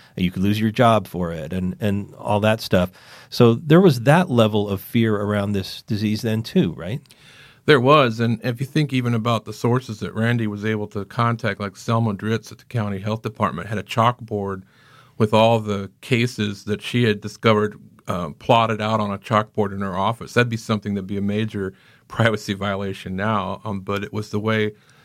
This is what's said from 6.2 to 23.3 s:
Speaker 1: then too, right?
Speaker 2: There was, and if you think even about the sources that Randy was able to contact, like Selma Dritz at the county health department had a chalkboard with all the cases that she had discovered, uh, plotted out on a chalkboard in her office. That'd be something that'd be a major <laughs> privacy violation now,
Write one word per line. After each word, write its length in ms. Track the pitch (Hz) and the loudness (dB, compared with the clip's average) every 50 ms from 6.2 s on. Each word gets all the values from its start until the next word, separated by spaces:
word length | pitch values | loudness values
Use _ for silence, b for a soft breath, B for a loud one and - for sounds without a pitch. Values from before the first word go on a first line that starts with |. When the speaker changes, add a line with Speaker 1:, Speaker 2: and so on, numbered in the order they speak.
| - | -2
Speaker 1:
then 180 | 113 110 110 113 | -2 -2 -2 -4
too, 300 | - - 185 143 87 76 | -2 0 0 0 0 -2
right? 280 | - 80 90 113 143 - b b b b b b b b b b b b | -6 -8 -8 -8 -8 -10 b b b b b b b b b b b b
Speaker 2:
There 160 | - 151 127 | 4 4 6
was, 380 | 120 131 151 156 135 120 110 113 | 6 6 6 6 6 4 2 0
and 200 | 117 113 117 110 - | 0 0 0 -2 -2
if 160 | 120 123 120 | -6 -6 -4
you 60 | 135 | -6
think 280 | - - 160 151 135 131 | -4 -2 -2 0 0 0
even 200 | 127 123 120 120 | -2 0 0 0
about 320 | 113 107 117 117 107 - | 0 0 0 -2 -2 -4
the 80 | - 107 | -8 -8
sources 460 | - - 117 120 127 123 - 110 - | -2 0 0 2 0 0 -4 -8 -10
that 160 | 101 - - | -10 -8 -4
Randy 320 | 110 113 117 120 120 113 104 | -2 0 0 2 0 0 -2
was 180 | 104 104 101 | -4 -4 -2
able 220 | 110 110 107 104 101 | -2 -2 -2 -4 -6
to 180 | - 104 98 | -8 -8 -10
contact, 540 | - - - 120 117 117 113 - 107 98 - | -6 -2 0 0 0 0 0 -2 -4 -4 -2
like 160 | 104 98 - | -6 -8 -8
Selma 380 | - - - 117 113 117 110 98 | -8 -4 0 0 2 2 0 0
Dritz 380 | 92 101 107 113 110 - - | -2 -2 -2 -4 -4 -4 -10
at 80 | - - | -18 -20
the 60 | - | -16
county 340 | - - 117 104 104 101 95 | -8 -4 -4 -4 -2 -4 -6
health 220 | 98 107 110 117 | -4 -4 -4 -4
department 460 | - 117 - - 107 92 - 82 87 104 | -6 -8 -4 -2 -2 -2 -2 -4 -8 -8
had 100 | 110 98 | -8 -8
a 60 | 92 | -8
chalkboard 800 | - - 120 113 120 120 - 117 107 107 104 98 98 95 95 95 b b b b b b b b b b - | -4 0 0 0 0 0 -4 -10 -8 -8 -6 -6 -6 -8 -10 -12 b b b b b b b b b b -2
with 140 | 113 107 117 | 0 2 4
all 260 | 107 113 113 117 113 | 4 6 6 4 2
the 320 | 107 107 101 98 98 95 - _ | 0 -2 -4 -4 -6 -8 -12 _
cases 640 | - - 127 113 120 120 - - 104 104 101 - - | -4 -2 0 0 0 0 -2 -2 -4 -4 -4 -6 -6
that 180 | 101 104 98 | -6 -6 -6
she 220 | - - - 120 120 | -6 -4 -2 0 2
had 180 | 110 104 101 | 2 0 0
discovered, 580 | - 104 - - - 113 110 104 107 104 104 - - - - - _ - | -4 -10 -10 0 2 2 4 4 2 -2 -4 -10 -20 -20 -20 -14 _ -8
uh, 220 | 101 90 90 76 - - | -6 -6 -6 -8 -10 -6
plotted 420 | - - 123 117 113 113 110 104 | 0 2 4 4 4 2 0 -2
out 180 | 107 110 110 107 | -2 -2 -2 -2
on 120 | 107 101 | -2 -4
a 80 | 101 98 | -6 -8
chalkboard 520 | - - 117 107 107 110 _ - 104 98 | -4 0 0 0 0 0 _ -4 -4 -4
in 100 | 95 98 | -4 -6
her 140 | 101 98 90 | -6 -6 -4
office. 380 | 92 98 107 117 - 90 - - | -2 -2 -2 -2 -4 -8 -2 0
That'd 160 | 120 120 120 | 0 2 2
be 80 | 113 110 | -2 -4
something 380 | - - 110 104 - 104 101 | -4 -4 -4 -2 -2 -4 -6
that'd 100 | 101 95 | -6 -6
be 120 | 95 104 98 | -6 -6 -4
a 40 | |
major 520 | 101 101 101 107 113 107 - 101 95 95 95 _ _ _ | -2 -2 -2 -2 -2 -4 -4 -4 -6 -6 -6 _ _ _
<laughs> 160 | _ _ _ - | _ _ _ -8
privacy 460 | - - 110 113 107 104 - - 101 | -2 2 2 2 2 0 -2 -6 -6
violation 600 | 95 101 104 98 98 101 98 95 - - 98 92 | -4 -4 -4 -4 -4 -4 -6 -8 -8 -10 -8 -6
now, 460 | 95 101 110 | -4 -2 0